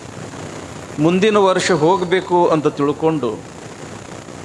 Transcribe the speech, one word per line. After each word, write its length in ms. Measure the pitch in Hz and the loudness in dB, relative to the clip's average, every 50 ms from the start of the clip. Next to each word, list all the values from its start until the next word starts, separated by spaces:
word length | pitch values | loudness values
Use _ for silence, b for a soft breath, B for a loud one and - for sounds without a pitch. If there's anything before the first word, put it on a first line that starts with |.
| - - - 62 60 - - - - - - - - - - - - - - - 151 | -16 -14 -14 -14 -14 -14 -12 -12 -12 -12 -12 -12 -14 -14 -14 -14 -14 -10 -2 2 2
ಮುಂದಿನ 320 | 165 180 190 196 220 214 208 196 190 | 4 4 4 4 4 6 6 6 4
ವರ್ಷ 220 | 185 180 180 - 185 151 147 | 4 2 2 2 2 4 4
ಹೋಗ್ಬೇಕು 540 | 165 190 185 185 165 180 185 - - 180 175 175 - 165 | 4 4 2 2 0 0 0 0 2 2 4 4 4 4
ಅಂತ 120 | 156 135 151 151 - | 2 2 0 0 0
ತಿಳ್ಕೊಂಡು 520 | 143 147 143 - 160 160 160 147 123 113 107 - - - - - - - - - - - - - - - - - - - - - - | 0 0 0 0 0 0 0 0 0 -2 -4 -6 -10 -14 -16 -16 -16 -16 -16 -16 -16 -14 -14 -14 -16 -16 -16 -16 -16 -16 -16 -14 -14